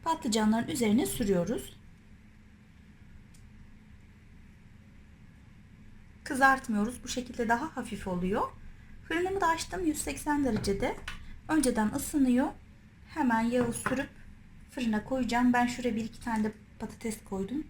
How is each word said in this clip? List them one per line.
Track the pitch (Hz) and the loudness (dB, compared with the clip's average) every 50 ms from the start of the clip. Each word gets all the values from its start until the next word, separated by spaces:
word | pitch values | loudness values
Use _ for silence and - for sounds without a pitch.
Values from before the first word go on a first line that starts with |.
| - | 0
patlıcanların | 330 320 320 - 262 208 226 214 214 220 226 233 277 | -2 -2 -2 0 0 0 2 4 4 4 2 0 -2
üzerine | 320 269 240 214 208 240 339 | -2 0 2 4 4 4 4
sürüyoruz. | 392 - - 240 196 196 175 170 165 240 381 - - - - - - - - - - - - - - - - - - - - - - - - - - - - - - - - - - - - - - - - - - - - - - - - - - - - - - - - - - - - - - - - - - - - - - - - - - - - - - - - - - - - - - - - - - - - - | 2 -2 -2 0 2 2 2 2 0 -2 -4 -6 -10 -16 -20 -20 -20 -20 -20 -20 -20 -20 -20 -20 -20 -20 -20 -20 -20 -20 -20 -20 -20 -20 -20 -20 -20 -20 -20 -20 -20 -20 -20 -20 -20 -20 -20 -20 -20 -20 -20 -20 -20 -20 -20 -20 -20 -20 -20 -20 -20 -20 -20 -20 -20 -20 -20 -20 -20 -20 -20 -20 -20 -20 -20 -20 -20 -20 -20 -20 -20 -20 -20 -20 -20 -20 -20 -20 -20 -20 -20 -20 -20 -20 -20 -20 -20 -20 -20 -20 -20 -20 -18 -10
Kızartmıyoruz. | - 302 247 277 269 269 262 269 - 220 208 202 226 247 - - | -6 0 6 6 6 6 6 2 -2 0 2 2 0 -2 -8 -8
Bu | 247 | -6
şekilde | - 254 247 - 233 - 240 220 | -6 -6 -6 -6 -4 -4 2 2
daha | 233 240 285 320 - | 2 2 2 -4 -6
hafif | - 220 - - 196 - | -8 -8 -8 -8 -8 -4
oluyor. | 196 180 180 180 185 196 247 480 539 - - - - - - - - - - - - | -4 -2 0 0 0 2 0 0 -2 -4 -10 -16 -18 -18 -18 -18 -20 -18 -18 -8 -4
Fırınımı | 330 330 359 370 392 392 | -2 0 0 0 0 2
da | 392 | 2
açtım | 330 330 320 - - - 370 370 | 2 2 2 -2 -6 -6 -2 0
yüz | 311 294 302 - | 0 0 0 -4
seksen | - 277 277 - - 294 294 285 | -6 -6 -6 -2 0 2 2 2
derecede. | 254 220 214 - 196 202 190 220 277 427 - - - - - - - - - - - | 2 2 0 0 0 0 0 0 -2 -2 -4 -8 -12 -12 -12 -12 -14 -14 -14 -6 0
Önceden | 311 311 269 254 240 220 214 214 | 2 2 4 4 2 2 2 0
ısınıyor. | 202 285 294 - - 302 269 254 247 240 277 392 - - - - - - - - - - - - - | 0 -2 -6 -2 2 2 4 6 6 4 4 2 -2 -8 -18 -20 -20 -20 -20 -20 -20 -20 -20 -14 -4
Hemen | 320 294 247 226 226 | 0 2 4 4 4
yağı | 226 233 240 247 240 233 233 | 2 2 2 2 2 2 0
sürüp | - - - 262 254 285 - - - - - - - - - - - - - | -2 -2 -2 -2 -2 -2 -4 -8 -18 -18 -18 -18 -20 -20 -20 -20 -20 -20 -14
fırına | - - 247 226 214 214 208 | -8 -4 -2 0 0 0 0
koyacağım. | - 262 262 247 - 240 240 247 247 240 | -2 -2 -2 0 0 2 4 4 6 6
Ben | 240 240 | 6 4
şuraya | 240 247 - 240 247 220 | 2 0 0 -2 -2 0
bir | 220 220 | 0 -4
iki | 226 - - | -6 -8 -10
tane | - 247 226 220 214 | -6 -4 -2 0 0
de | 214 214 - - - - - | 0 -2 -6 -16 -20 -14 -12
patates | 226 214 - - - 226 214 - - | -10 -10 -10 -8 -6 -6 -6 -6 -8
koydum. | - - 190 196 190 240 302 311 - | -8 -4 -4 -4 -4 -4 -6 -6 -8